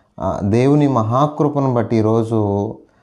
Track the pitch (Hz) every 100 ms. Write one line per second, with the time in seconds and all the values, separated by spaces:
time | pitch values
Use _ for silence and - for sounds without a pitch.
0 | _ - 92 80 101 113 135 147 143 123
1 | 110 127 147 151 147 143 135 120 110 117
2 | 110 113 113 113 104 101 107 - - _